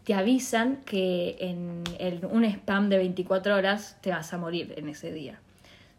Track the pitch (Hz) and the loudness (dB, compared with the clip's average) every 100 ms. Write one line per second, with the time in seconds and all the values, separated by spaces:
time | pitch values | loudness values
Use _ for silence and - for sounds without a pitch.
0 | - 196 196 262 - 226 240 269 - 196 | 0 2 4 4 4 2 2 0 -2 0
1 | 185 180 175 - 185 175 175 170 170 - | 2 0 -2 -4 -6 -4 -6 -6 -8 -4
2 | 180 175 185 226 220 202 - 196 202 190 | -4 -4 0 2 2 0 0 2 4 4
3 | 185 180 180 190 202 202 190 208 - - | 2 -2 0 0 4 2 2 0 -4 -8
4 | 196 165 160 175 170 170 156 - 151 147 | -4 -4 -4 -6 -4 -4 -6 -10 -10 -10
5 | 165 160 127 110 _ _ - - - | -10 -10 -12 -16 _ _ -20 -20 -20